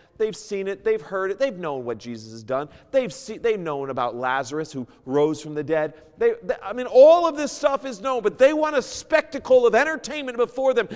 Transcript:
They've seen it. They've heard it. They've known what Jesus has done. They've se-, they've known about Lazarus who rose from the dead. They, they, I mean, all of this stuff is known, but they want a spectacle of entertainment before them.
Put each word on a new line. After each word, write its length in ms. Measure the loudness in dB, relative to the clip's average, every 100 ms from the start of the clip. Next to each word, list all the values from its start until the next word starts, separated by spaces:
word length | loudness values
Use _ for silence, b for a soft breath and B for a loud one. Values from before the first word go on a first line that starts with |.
| b -6
They've 180 | -4 -4
seen 340 | -10 -6 -6
it. 160 | -4 -2
They've 160 | -2
heard 280 | -2 -4 -4
it. 100 | -2
They've 180 | -4 -4
known 260 | -8 -6
what 140 | -6 -8
Jesus 340 | -10 -14 -14
has 100 | -16
done. 280 | -6 -6 -6 B B
They've 200 | -2 -2
se-, 280 | -6 -14 -6
they've 200 | -4 -2
known 300 | -4 -6 -6
about 260 | -4 -4 -4
Lazarus 560 | -2 -2 -4 -6 -8
who 160 | -10 -12 B -4
rose 360 | 2 2 0
from 140 | -8 -8
the 80 |
dead. 320 | -2 -2 -2 -6 B -2
They, 180 | 0 0
they, 140 | -4 -8
I 80 | -8
mean, 160 | -8 2
all 380 | 8 10 8 4
of 80 | -2
this 160 | -6
stuff 340 | -2 -2 -2 -4
is 140 | -8
known, 240 | -4 -2
but 140 | -2 4
they 160 | 4
want 240 | 4 0 -2
a 40 |
spectacle 880 | -4 -10 0 0 0 -8 6 6 8
of 80 | 4
entertainment 600 | 2 -2 -8 -10 -8 -4
before 360 | -4 0 0
them. 140 | 0 -2